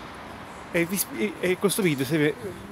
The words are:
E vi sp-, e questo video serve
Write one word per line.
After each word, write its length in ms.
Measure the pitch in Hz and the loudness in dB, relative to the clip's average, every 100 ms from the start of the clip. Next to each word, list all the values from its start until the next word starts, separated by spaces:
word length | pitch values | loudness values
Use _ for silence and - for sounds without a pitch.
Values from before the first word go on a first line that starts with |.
| - - - - - - - | -12 -12 -12 -12 -14 -14 -2
E 140 | 175 170 | 0 2
vi 120 | 196 | 0
sp-, 360 | - 302 214 - | -2 0 -2 0
e 180 | 180 185 | 0 2
questo 260 | 196 - | 2 4
video 220 | 185 131 135 | 4 4 2
serve 280 | 156 147 - - - - | 4 4 2 -6 -10 -10